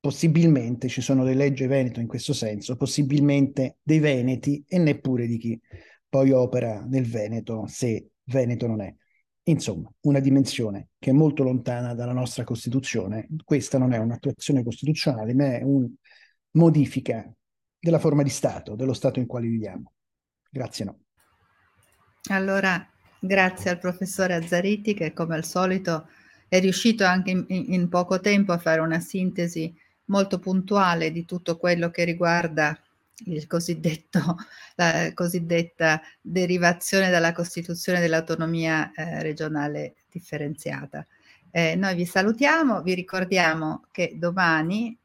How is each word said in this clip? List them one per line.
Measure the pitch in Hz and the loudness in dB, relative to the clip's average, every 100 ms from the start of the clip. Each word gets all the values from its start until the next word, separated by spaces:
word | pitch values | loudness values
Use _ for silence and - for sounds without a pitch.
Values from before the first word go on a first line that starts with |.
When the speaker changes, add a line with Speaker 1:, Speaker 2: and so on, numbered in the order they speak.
Speaker 1:
Possibilmente | 143 131 170 160 165 143 117 120 127 | -4 0 2 6 6 4 2 -4 -4
ci | 127 | -6
sono | 131 135 | 0 2
delle | 131 131 | 2 2
leggi | 143 131 131 | 2 0 0
Veneto | 135 127 120 | 0 0 -2
in | 117 | -6
questo | 123 - | -6 -4
senso, | 143 113 104 - 127 | -4 -2 -6 -8 -4
possibilmente | 135 - 139 143 143 143 135 139 131 - | -2 0 0 4 4 4 2 0 -4 -4
dei | - 156 | 2 4
veneti | 151 131 123 127 143 147 - | 4 2 0 0 -2 -4 -2
e | 185 | 2
neppure | 160 143 131 127 120 | 2 2 0 0 0
di | 117 | -2
chi | 117 113 _ - - _ _ | -4 -6 _ -20 -20 _ _
poi | 135 135 | 2 6
opera | 131 123 123 120 107 123 | 6 4 0 -2 -6 -4
nel | 135 | -2
Veneto, | 120 113 104 113 110 113 113 | -2 -4 -4 -6 -6 -6 -8
se | - 123 107 - _ | -4 -2 -2 -6 _
Veneto | - 131 120 120 120 | -4 0 0 0 -2
non | 110 | -4
è. | 95 - _ _ _ _ | -6 -14 _ _ _ _
Insomma, | - 156 - 92 - _ | 0 0 0 -8 -10 _
una | 151 139 | 2 2
dimensione | 135 135 135 - 113 98 - _ | 4 4 2 0 -6 -6 -14 _
che | - | 2
è | |
molto | 135 156 147 | 4 4 4
lontana | 135 127 117 120 123 | 0 0 -4 -6 -6
dalla | 120 120 | -6 -4
nostra | 127 127 - | -4 -4 -6
Costituzione. | 117 113 - 127 127 117 95 110 - 156 | -6 -6 -2 -4 -2 -4 -4 -6 -8 -10
Questa | - 147 - 135 | -2 -2 0 0
non | 127 | 2
è | 120 | 2
un'attuazione | 113 117 143 120 - 143 | -2 -2 -6 -6 0 0
costituzionale, | 120 113 135 156 - 120 107 | 0 -4 -2 0 0 -2 0
ma | 123 143 120 | 2 2 0
è | |
una | 127 139 123 - _ _ _ _ _ | 0 2 0 -6 _ _ _ _ _
modifica | 151 170 151 135 - 123 113 101 - _ _ _ _ | 6 6 6 2 0 -4 -6 -8 -20 _ _ _ _
della | 160 165 | 0 2
forma | 165 143 | 4 2
di | 139 | 2
Stato, | - 135 - - 110 | 0 -4 -4 -12 -6
dello | 131 | -4
Stato | 123 139 131 | 0 -2 -2
in | 120 | -4
quale | 123 117 | -4 -4
viviamo. | 113 107 92 - _ _ _ _ _ _ | -4 -4 -10 -16 _ _ _ _ _ _
Grazie, | 131 117 - | -10 -10 -8
no. | 101 - _ _ _ _ _ _ _ _ _ _ _ _ - | -10 -10 _ _ _ _ _ _ _ _ _ _ _ _ -4
Speaker 2:
Allora, | 196 190 196 190 175 - _ _ _ | -2 0 0 0 -2 -6 _ _ _
grazie | 190 196 185 214 - | 0 2 2 0 -4
al | 175 | -4
professore | 180 180 185 - 185 | -4 -6 -6 -2 0
Azzariti | 175 165 175 196 208 208 | 0 0 0 0 -2 -2
che | 202 156 | -2 -4
come | - 165 160 | -4 -4 -4
al | |
solito | 165 185 185 185 185 160 160 _ _ _ _ | -4 -2 0 0 -2 -4 -6 _ _ _ _
è | 185 | 2
riuscito | 190 185 240 220 | 2 2 2 4
anche | 190 185 185 | 4 2 2
in, | 185 180 | -2 -2
in, | 185 - | -4 -2
in | 185 175 | 0 2
poco | 175 175 190 | 0 0 0
tempo | 196 202 196 | 2 2 4
a | 170 | 2
fare | 170 160 | 2 2
una | 160 165 | 2 -2
sintesi | 170 190 185 180 170 170 160 - _ _ - | -2 -2 -2 -2 -4 -4 -8 -10 _ _ -2
molto | 202 196 185 | 0 0 -2
puntuale | 185 190 185 202 185 170 160 | -2 -2 2 2 4 2 -2
di | 165 | -4
tutto | 170 180 175 170 | -8 -8 -6 -2
quello | 180 175 170 | 0 2 0
che | 170 | -2
riguarda | 170 170 175 170 165 156 151 156 _ _ _ - 220 | -2 0 2 2 0 0 0 -2 _ _ _ -18 -10
il | 156 151 | -8 -4
cosiddetto, | 175 170 165 165 156 _ 180 147 170 - - | -4 -4 -2 -2 -4 _ -2 0 -4 -8 -20
<laughs> | - | -20
la | - 170 160 160 | 0 0 2 -2
cosiddetta | - 175 180 165 170 170 _ 160 156 - _ | -2 -4 -4 -2 -2 -2 _ 2 2 -2 _
derivazione | - 175 180 180 175 175 - 196 190 | -6 -2 0 4 2 2 0 2 4
dalla | 180 165 | 4 2
Costituzione | 170 175 - 170 170 - 180 | 0 -6 -6 -8 -8 -2 0
dell'autonomia, | 170 160 165 165 160 165 160 160 151 | 2 0 0 -4 -2 -2 0 -2 -2
eh, | - 160 156 | -8 -10 -6
regionale | 160 151 156 151 147 147 147 _ _ | -6 -6 -6 -4 -4 -6 -10 _ _
differenziata. | 175 - 151 147 143 - 139 143 143 160 _ _ _ _ | -16 -10 -8 -8 -8 -8 -8 -10 -14 -16 _ _ _ _
Eh, | 170 165 170 | 0 0 2
noi | 196 | 0
vi | 180 175 | -2 0
salutiamo, | 196 196 226 285 320 302 202 | 2 2 2 2 4 2 0
vi | 165 | -2
ricordiamo | 180 180 190 185 190 170 160 156 160 _ | -4 -4 -4 0 2 2 2 -2 -6 _
che | - 170 160 | -6 -4 -2
domani | 170 180 175 160 160 208 233 - | -4 0 2 2 0 -2 -4 -8